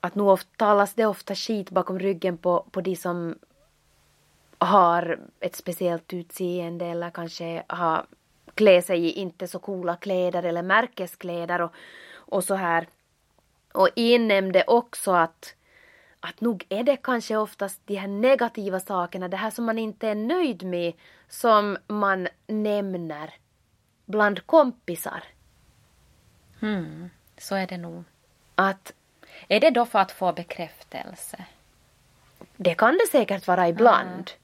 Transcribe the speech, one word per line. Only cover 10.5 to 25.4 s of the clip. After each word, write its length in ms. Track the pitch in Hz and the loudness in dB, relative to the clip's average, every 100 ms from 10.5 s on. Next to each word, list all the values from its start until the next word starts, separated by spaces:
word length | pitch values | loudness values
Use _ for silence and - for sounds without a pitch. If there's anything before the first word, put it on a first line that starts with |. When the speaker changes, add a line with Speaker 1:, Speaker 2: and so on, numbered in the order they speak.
| 170 | -4
Speaker 1:
märkeskläder 1000 | 180 208 247 - 180 - 180 170 170 175 | 2 2 2 -6 -12 -10 -10 -8 -4 -4
och, 120 | 170 - - - - | -4 -6 -20 -20 -20
och 300 | - - 196 | -20 -4 -4
så 100 | 180 | -2
här. 320 | 190 180 170 165 _ _ _ _ _ _ _ _ | -2 2 0 -2 _ _ _ _ _ _ _ _
Och 140 | - 190 - | 2 2 4
en 320 | 233 240 226 | 4 4 4
nämnde 360 | 196 190 185 - | 2 2 2 4
också 460 | 233 233 - - | 2 2 -8 0
att, 420 | 180 165 _ - - _ _ _ _ _ _ | 2 2 _ -20 -20 _ _ _ _ _ _
att 200 | - - | -16 -4
nog 260 | 226 196 - | -4 -4 -6
är 140 | 196 | -2
det 140 | 240 269 | 0 0
kanske 400 | - 240 226 214 | -2 -4 -2 -4
oftast 440 | 214 - 196 - | -4 -6 -8 -10
de 120 | - 202 | -8 -8
här 120 | 196 | -6
negativa 720 | 202 247 269 240 - 202 185 | 0 2 4 2 -4 -6 -6
sakerna, 480 | - 190 175 190 180 | -4 -4 -4 -6 -6
det 80 | 190 | -6
här 140 | 220 | -6
som 140 | 214 | -4
man 140 | 233 226 | -4 -2
inte 300 | 220 208 220 | -4 -4 -4
är 60 | |
nöjd 480 | 214 220 359 320 185 | -2 -2 0 0 -4
med, 300 | 185 175 170 165 _ _ _ | -6 -4 -4 -6 _ _ _
som 500 | - 233 214 208 196 _ | -4 4 4 4 -6 _
man 420 | 208 196 190 180 _ - | -2 0 0 -4 _ -8
nämner 880 | 214 214 208 196 185 165 147 156 - _ _ _ _ _ _ | -4 -2 -2 -4 -8 -8 -10 -12 -16 _ _ _ _ _ _
bland 420 | - 208 208 190 - | -6 2 2 2 4
kompisar. 800 | 320 269 233 - 170 - - - _ | 4 4 0 -10 -10 -10 -12 -16 _